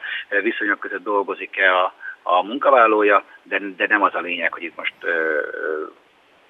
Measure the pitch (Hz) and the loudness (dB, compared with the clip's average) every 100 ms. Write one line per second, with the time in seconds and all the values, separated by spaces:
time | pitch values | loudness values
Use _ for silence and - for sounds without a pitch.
0 | - - - 101 104 - 104 101 98 98 | -4 -10 -4 -2 -2 -2 -4 -4 -6 -8
1 | 104 101 95 87 95 98 95 92 92 - | -2 -2 -2 -6 -8 0 2 4 0 -4
2 | - - - 90 98 139 139 131 110 107 | -16 -10 0 0 0 0 4 6 6 6
3 | 104 98 - - - 98 98 92 104 107 | 4 4 0 -18 -6 -6 -6 -4 0 2
4 | 92 87 87 87 82 - 85 85 82 - | 2 0 -6 -4 -4 -4 -12 -8 -8 -6
5 | 90 85 80 76 - - 80 78 80 - | -4 -2 0 -2 -4 -6 -6 -6 -8 -14
6 | _ _ _ _ | _ _ _ _